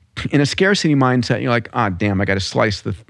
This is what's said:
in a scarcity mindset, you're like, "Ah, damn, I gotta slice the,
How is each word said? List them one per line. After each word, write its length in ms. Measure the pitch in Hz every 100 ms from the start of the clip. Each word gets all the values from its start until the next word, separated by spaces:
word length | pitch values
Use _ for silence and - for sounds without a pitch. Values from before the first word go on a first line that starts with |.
| _ - -
in 100 | 156
a 60 | 143
scarcity 480 | - 190 202 165 139
mindset, 480 | 127 127 117 113
you're 80 | 131
like, 180 | 120 113
"Ah, 160 | 127 107
damn, 300 | 87 104 98
I 60 | 98
gotta 140 | 98
slice 420 | 92 123 110 98
the, 140 | - 92